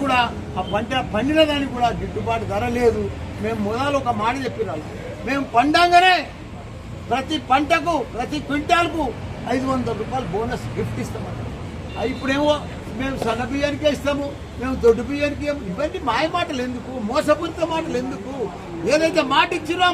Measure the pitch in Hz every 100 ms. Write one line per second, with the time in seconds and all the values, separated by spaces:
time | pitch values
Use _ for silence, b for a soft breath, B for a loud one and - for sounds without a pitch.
0 | 269 254 233 - - 185 185 202 233 262
1 | - 208 269 311 311 285 269 240 233 180
2 | 196 208 196 226 190 202 240 240 240 214
3 | 196 - - - 214 220 202 233 277 277
4 | 240 208 220 269 247 226 196 156 - -
5 | - - 220 277 262 226 285 330 349 349
6 | 370 339 254 - - - - - - -
7 | - 254 262 311 - 269 302 330 320 302
8 | - 214 - 302 - 294 294 349 330 320
9 | 262 - - - - 262 269 262 233 214
10 | 214 - 170 196 240 240 - - - -
11 | 226 - - - - - - - - -
12 | 254 254 262 277 294 294 - - - 214
13 | 269 262 226 226 240 277 294 285 302 277
14 | 277 285 285 - - - 254 247 233 233
15 | 240 285 285 277 294 285 196 185 302 370
16 | 262 233 320 349 339 262 254 247 - 254
17 | 208 294 294 302 330 349 330 320 320 247
18 | 262 - 254 269 202 - - - 190 302
19 | 330 330 262 277 359 339 - 370 359